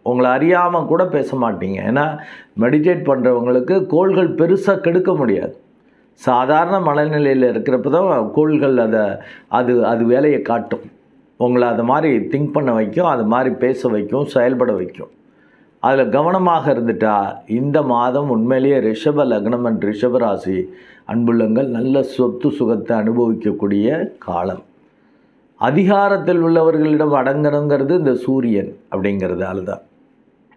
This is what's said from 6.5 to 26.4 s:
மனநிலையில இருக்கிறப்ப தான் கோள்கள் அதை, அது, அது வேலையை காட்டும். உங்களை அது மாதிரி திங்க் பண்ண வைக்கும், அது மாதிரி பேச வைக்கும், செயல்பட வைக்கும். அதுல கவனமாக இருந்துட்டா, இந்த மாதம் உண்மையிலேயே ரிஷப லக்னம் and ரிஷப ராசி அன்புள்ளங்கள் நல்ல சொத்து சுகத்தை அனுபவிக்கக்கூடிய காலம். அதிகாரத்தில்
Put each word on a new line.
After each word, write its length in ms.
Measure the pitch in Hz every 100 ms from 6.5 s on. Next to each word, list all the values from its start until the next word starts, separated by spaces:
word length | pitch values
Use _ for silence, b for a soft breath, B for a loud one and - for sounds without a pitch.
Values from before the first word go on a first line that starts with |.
| 156 170 196
மனநிலையில 720 | 156 147 151 151 139 135 127
இருக்கிறப்ப 400 | 110 107 123 120
தான் 400 | 156 190 139 107
கோள்கள் 440 | - 156 151 143 127
அதை, 240 | 113 110 101 95 B B B
அது, 380 | 120 123 123 107
அது 180 | 117
வேலையை 380 | 117 127 151 135
காட்டும். 400 | - 117 101 - - _ _ _ _ -
உங்களை 320 | 123 123 123
அது 160 | 113
மாதிரி 320 | 117 143 156 117
திங்க் 340 | 101 139 147
பண்ண 200 | 160 135
வைக்கும், 340 | 113 104 165 175
அது 180 | 127
மாதிரி 300 | 107 120 131
பேச 340 | 123 123 127 127
வைக்கும், 360 | 107 101 135
செயல்பட 480 | 143 131 120 127 117
வைக்கும். 360 | 98 90 - - _ _ b b b b b
அதுல 280 | 123 135 120
கவனமாக 640 | 131 160 190 185 160 135
இருந்துட்டா, 640 | 120 117 104 110 104 98 - -
இந்த 360 | 113 143 147
மாதம் 460 | 135 120 120 135 143
உண்மையிலேயே 640 | 113 117 131 135 135 110
ரிஷப 320 | 110 151 147
லக்னம் 420 | 131 110 104 120 120
and 180 | 107
ரிஷப 320 | 101 104 123 123
ராசி 560 | 113 95 92 92 90 B B B B
அன்புள்ளங்கள் 580 | 113 117 117 110 113 139
நல்ல 360 | 117 131 139
சொத்து 480 | 127 - 123 - 147
சுகத்தை 480 | - 113 113 - 113
அனுபவிக்கக்கூடிய 1120 | 107 117 113 110 104 95 101 101 110 151 107 -
காலம். 440 | - 87 92 92 - _ b b b b b b b
அதிகாரத்தில் 920 | - 117 151 190 202 202 196 180 175